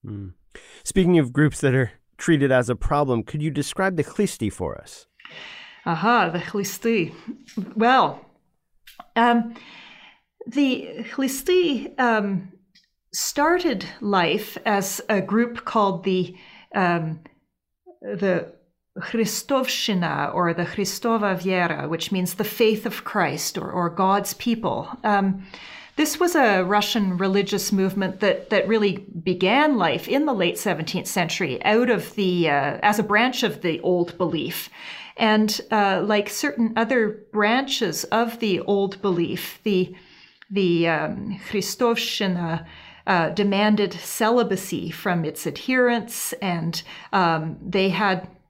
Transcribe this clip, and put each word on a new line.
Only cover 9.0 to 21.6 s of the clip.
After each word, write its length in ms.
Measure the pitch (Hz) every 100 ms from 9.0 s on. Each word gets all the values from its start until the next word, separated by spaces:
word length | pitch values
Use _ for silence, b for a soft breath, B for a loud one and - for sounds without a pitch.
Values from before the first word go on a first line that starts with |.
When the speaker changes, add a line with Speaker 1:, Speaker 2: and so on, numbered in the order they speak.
| -
Speaker 2:
um, 400 | - 240 233 226 B B B B B B B B _ -
the 580 | 247 277 247 - - 233
Chlisti, 840 | - 269 269 - 370 349 247 - -
um, 540 | 247 220 202 190 - - _ _ _ _ _
started 720 | - - - 302 349 349 208 - -
life 580 | 208 196 165 196 - - 226
as 340 | 202 196 - -
a 120 | 208
group 440 | 190 208 233 233
called 400 | - 226 202 170
the, 320 | 196 185 175 B B B B
um, 460 | 208 180 170 160 160 - _ _ _ _ _ - -
the 500 | 202 202 190 175 - - _ _ _ -
Christovshina, 1400 | - 226 220 - - 277 262 - - 190 170 143 147
or 180 | - 175
the 140 | 170 170
Christova 760 | - 196 - 240 226 208 180
Viera, 480 | 185 185